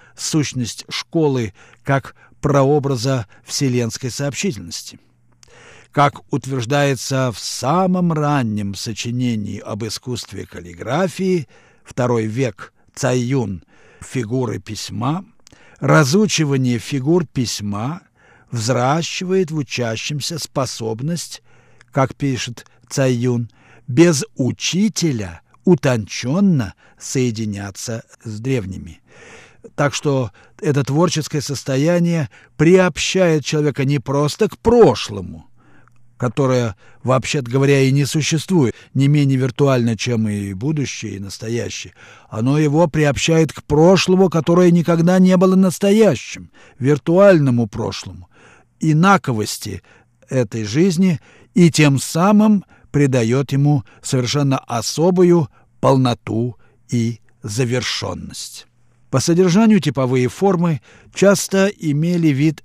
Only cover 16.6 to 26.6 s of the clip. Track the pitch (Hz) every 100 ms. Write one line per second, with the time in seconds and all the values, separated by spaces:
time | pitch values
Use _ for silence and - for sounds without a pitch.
16.6 | 127 120 - 143 131 180 156 139 113 -
17.6 | 104 101 123 175 _ _ _ _ - 120
18.6 | 110 123 131 160 160 - 180 190 185 156
19.6 | 139 - 117 110 - 147 - 160 - 147
20.6 | 123 - 113 113 143 170 - - _ _
21.6 | _ _ _ 135 131 - 139 120 - 117
22.6 | - _ - - 131 123 123 120 117 _
23.6 | _ - - 123 170 139 - - 123 -
24.6 | - 175 214 - 165 120 92 85 _ _
25.6 | - 175 139 120 101 - 123 170 202 151